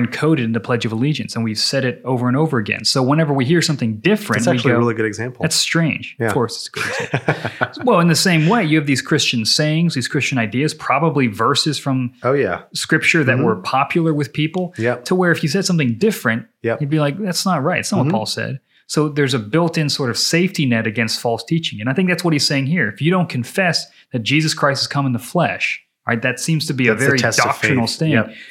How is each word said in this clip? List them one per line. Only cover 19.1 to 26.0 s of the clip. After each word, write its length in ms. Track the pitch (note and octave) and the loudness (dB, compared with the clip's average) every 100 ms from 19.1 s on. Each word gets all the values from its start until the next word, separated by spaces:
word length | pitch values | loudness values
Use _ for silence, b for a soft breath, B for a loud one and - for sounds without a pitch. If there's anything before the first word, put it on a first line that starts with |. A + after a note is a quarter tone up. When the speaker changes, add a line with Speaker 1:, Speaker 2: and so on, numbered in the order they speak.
| C#3+ C#3 B2+ | 0 0 0
Speaker 1:
a 40 | |
built-in 500 | G#2 D#3 E3+ E3 D3 | 0 0 0 0 -2
sort 200 | - C3 | -2 -2
of 80 | A2+ | -2
safety 480 | - E3 F3+ - C#3 | 0 2 0 0 0
net 200 | A#2 A2+ | 2 0
against 320 | A2 A2+ - | -2 -2 -2
false 240 | B2 A2+ | -2 -4
teaching. 360 | - E3 E3 G#2+ | -2 -2 -2 -6
And 80 | A2+ | -4
I 40 | |
think 140 | D3 F#3 | 0 0
that's 140 | F3 | 0
what 100 | E3+ | 0
he's 120 | D3+ - | 0 0
saying 220 | C#3+ C3+ | 0 0
here. 200 | F3 G#2+ | 0 -2
If 140 | G2+ | 0
you 80 | D3 | 0
don't 160 | F#3 E3+ | 2 0
confess 560 | B2+ A#2 - F#3 D#3 - b b | -4 -4 0 0 0 -6 b b
that 100 | B2+ | -6
Jesus 300 | A2 C#3+ D#3 - | 0 2 2 0
Christ 260 | D3 C3+ | 0 0
has 40 | - | -2
come 180 | C#3+ C#3 | -2 0
in 40 | |
the 40 | A#2 | -2
flesh, 600 | - F3 D3 F2+ - - _ _ | -2 0 0 0 -4 -6 _ _